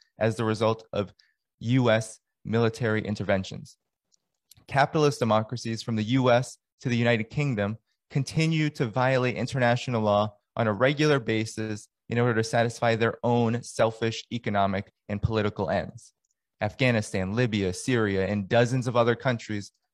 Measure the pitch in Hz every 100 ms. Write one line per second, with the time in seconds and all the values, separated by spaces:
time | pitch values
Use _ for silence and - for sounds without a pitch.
0 | _ - 113 110 110 104 110 113 - -
1 | 95 _ _ _ _ - 117 131 120 110
2 | - - _ _ - 113 113 - 117 107
3 | - 104 98 98 95 101 - _ _ _
4 | _ _ _ _ _ - - 135 143 165
5 | 147 135 117 110 110 120 117 110 - 110
6 | 107 131 127 120 127 - _ _ 135 120
7 | 120 117 110 - 143 107 101 110 _ _
8 | _ 147 131 160 160 160 151 - 123 131
9 | 127 131 127 98 120 131 120 120 - 117
10 | 107 104 107 - _ - 113 101 127 147
11 | 151 139 113 110 113 - 110 104 - _
12 | - 120 120 113 110 117 117 - 120 113
13 | 113 - 120 120 117 120 - - 113 113
14 | 113 113 - 117 - 101 98 98 - _
15 | - 104 - 110 104 101 82 95 - -
16 | - _ _ _ _ - 107 - 127 113
17 | 98 101 92 110 123 104 95 90 - 120
18 | 107 95 95 104 92 120 120 131 123 120
19 | 117 117 135 117 - 104 98 _ _